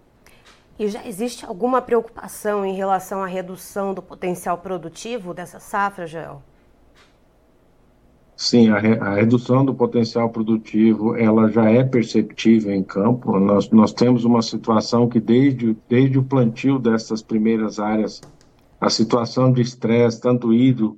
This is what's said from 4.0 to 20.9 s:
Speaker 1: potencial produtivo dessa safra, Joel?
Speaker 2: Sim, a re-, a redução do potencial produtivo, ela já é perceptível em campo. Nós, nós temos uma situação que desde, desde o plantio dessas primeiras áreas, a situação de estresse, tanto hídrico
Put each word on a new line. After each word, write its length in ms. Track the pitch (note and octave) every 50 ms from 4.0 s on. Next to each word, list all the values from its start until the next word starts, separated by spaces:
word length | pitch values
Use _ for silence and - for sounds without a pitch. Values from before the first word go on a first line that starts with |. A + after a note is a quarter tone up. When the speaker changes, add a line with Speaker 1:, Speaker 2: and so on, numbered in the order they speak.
Speaker 1:
potencial 560 | F3+ - - - - F#3 F3+ F3+ - F#3 F3 E3+
produtivo 760 | - G3 F#3 F3 D#3+ E3+ E3+ - - A3+ A#3+ A#3+ F3+ F3 E3+
dessa 260 | F3+ F3 - - -
safra, 480 | - - - G3+ G3+ G3+ G3 - F3 D#3+
Joel? 340 | D3+ E3 D3 C#3+ D3 C#3 - _ _ _ _ _ _ _ _ _ _ _ _ _ _ _ _ _ _ _ _ _ _ _ _ _ _ _ _ _ _ _ _ _ _ _ _ _ _
Speaker 2:
Sim, 340 | - - - - A#2+ A2+ A2
a 100 | G#2+ G2+
re-, 180 | G#2+ A2 A2+ -
a 140 | G#2 G2+ G2+
redução 500 | G2+ A2+ A#2 B2 A#2+ B2 - B2 C3 C#3
do 80 | C3+
potencial 560 | A#2 - A#2+ A2+ - A#2+ A#2 A2+ - A#2 A#2 A2+
produtivo, 840 | - A#2 A2 A2 A2 A2 - - - G#2+ A2 A2+ A2 G2+ G#2+ A2+ A#2
ela 320 | - A#2 A2 A2 A2 A2 G#2+
já 180 | G#2 A#2 A2 A2
é 140 | A2+ B2+ C3
perceptível 880 | C3 - A#2+ A2+ - - A2 - - - - - A2+ A2+ A2 G#2+ G2+ G2
em 80 | G2
campo. 580 | F#2 - - G2 G2 A#2 B2+ B2+ - A2 G#2 F#2+
Nós, 300 | G2 G2+ G2+ G2 G2 -
nós 240 | A2+ A2 G#2+ G2+ -
temos 320 | - A#2+ B2 B2+ A#2+ A2
uma 160 | A#2 A#2+ A#2
situação 640 | A2+ - - G#2+ - A#2 A2+ B2 A2+ - A#2+ A#2 A#2+ A#2
que 120 | A#2 A2+
desde, 580 | A2 - A2+ B2+ C#3 C#3+ C3 A#2 A#2+ A2+ A2 - _ _
desde 300 | A#2+ A#2+ C3+ C3+ C3 C3+
o 60 | C3
plantio 560 | C3 C#3 C3 A#2+ A2+ A2 - - C3+ C#3 C3
dessas 420 | A2+ A2+ A2+ A2+ - - A2 G#2+
primeiras 580 | - - A2+ A2 G#2+ A2+ A2+ A2 G#2+ G#2 G2 G#2+
áreas, 400 | G#2 G#2+ A2 A2 G#2+ G2 - - - - - _ _ _ _ _ _ _ _ _
a 100 | - G#2+
situação 640 | - - A2+ - C3+ A#2+ A#2 - - B2+ B2+ B2+ B2+
de 80 | B2+
estresse, 580 | A#2 B2 - - - A2 A#2 A#2+ A#2+ A#2 A#2 -
tanto 320 | - B2 B2 A#2 A#2+ A#2
hídrico 460 | A2+ A#2 B2+ C3+ A#2+ G#2+ A2 G#2+